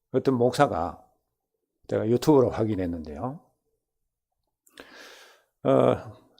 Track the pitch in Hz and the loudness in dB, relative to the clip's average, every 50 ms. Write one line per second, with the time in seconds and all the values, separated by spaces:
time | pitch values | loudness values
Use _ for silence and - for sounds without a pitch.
0 | _ _ - 131 - 139 135 120 120 123 120 - 143 135 98 82 85 85 71 - | _ _ -4 -2 0 0 2 2 2 2 2 2 0 0 0 -2 -6 -6 -8 -12
1 | _ _ _ _ _ _ _ _ _ _ _ _ _ _ _ _ _ - 110 107 | _ _ _ _ _ _ _ _ _ _ _ _ _ _ _ _ _ -6 -4 -2
2 | 107 110 120 120 - - 156 139 123 110 - - 113 110 107 95 92 85 85 82 | 0 0 0 2 4 4 4 4 4 2 0 -2 -2 -2 -2 -2 -4 -6 -6 -8
3 | 78 78 73 - 113 127 143 170 - _ _ _ _ _ _ _ _ _ _ _ | -10 -12 -12 -10 -10 -10 -10 -12 -18 _ _ _ _ _ _ _ _ _ _ _
4 | _ _ _ _ _ _ _ _ _ _ _ _ _ _ _ - - - - - | _ _ _ _ _ _ _ _ _ _ _ _ _ _ _ -20 -20 -20 -20 -20
5 | - - - - - - _ _ _ _ _ _ - 135 135 131 127 127 123 - | -20 -20 -20 -20 -20 -20 _ _ _ _ _ _ 0 2 4 4 4 4 2 0
6 | - - - - _ _ _ | -4 -12 -20 -20 _ _ _